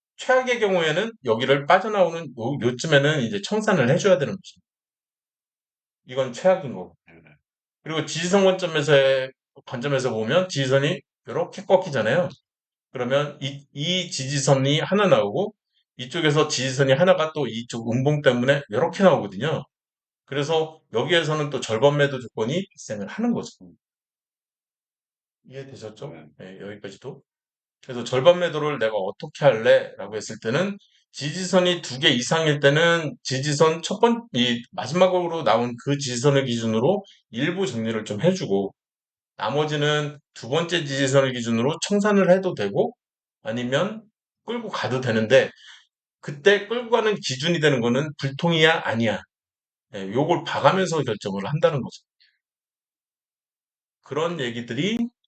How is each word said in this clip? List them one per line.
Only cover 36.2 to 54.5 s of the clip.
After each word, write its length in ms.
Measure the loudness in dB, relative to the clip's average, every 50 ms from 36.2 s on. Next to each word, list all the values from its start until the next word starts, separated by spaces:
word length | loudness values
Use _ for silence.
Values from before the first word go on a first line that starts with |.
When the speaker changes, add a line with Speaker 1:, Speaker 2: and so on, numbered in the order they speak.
| 2 4 4 4 2
Speaker 1:
기준으로 580 | 0 -2 -2 -2 0 0 2 2 2 0 0 -4 -10 -20 _ _ _
일부 360 | -6 -4 -4 -4 -2 -2 -4
정리를 380 | -4 -4 -4 -4 -4 -4 -6 -6
좀 160 | -6 -6 0
해주고 520 | 0 0 0 0 -2 -2 -2 -2 -2 -4 -8 _ _ _ _ _ _ _ _ _ _ _ _
나머지는 840 | -8 -6 -2 -2 -2 -2 0 -2 0 0 0 0 0 -2 -4 -8 -14 _ _ _
두 160 | -16 -8 -4
번째 360 | -2 -2 -2 -2 -2 -4 -2
지지선을 480 | -4 -2 -2 0 4 4 4 4 2 0
기준으로 440 | -4 -4 -2 0 0 0 0 -2 -4 -4
청산을 440 | -2 0 0 2 2 4 4 6 6
해도 220 | 4 4 2 -2 -4
되고 380 | -4 -4 -2 0 -2 -2 -2 -4 _ _ _ _ _ _ _ _ _ -10
아니면 600 | -8 -6 -4 -4 -2 0 0 -2 -2 -4 -10 -16 _ _ _ _ _ _ _ _
끌고 240 | -8 -8 -8 -8 -8
가도 320 | -6 -6 -4 -4 -4 -4
되는데 480 | -2 -2 0 0 2 4 4 4 4 2 -2 _ -20 -20 -20 -20 _ _ _ _ _ _ _ _
그때 460 | -14 -12 -12 0 2 4 4 4 0
끌고 240 | -4 -6 -6 -2 -2
가는 240 | 0 0 2 0 -2
기준이 440 | -2 -4 -6 -6 -4 -2 -2 0 2
되는 200 | 2 2 2 2
거는 280 | 0 0 0 0 -2 -4 -6 -6
불통이야, 640 | -6 -6 -4 -2 -2 0 2 4 4 4 2 0 -2
아니야. 360 | -4 -2 -2 -2 -2 -2 -4 -8 _ _ _ _ _ _ _ _ _ _ _ _ _ -14
예, 160 | -12 -10 -4 -2
요걸 300 | 0 0 0 0 -2 -2
봐가면서 580 | -4 -2 2 2 2 2 2 0 -2 -2 -2 -2
결정을 420 | -4 -6 -6 -6 -6 -6 -6 -6
한다는 340 | -6 -2 0 0 0 0 -2
거죠. 200 | -6 -8 -12 -18 _ _ _ _ _ _ _ _ _ _ _ _ _ _ _ _ _ _ _ _ _ _ _ _ _ _ _ _ _ _ _ _ _ _ _ _ _ _ _ _ _
그런 360 | -8 -4 -2 -2 -2 -2 -4
얘기들이 580 | -6 -6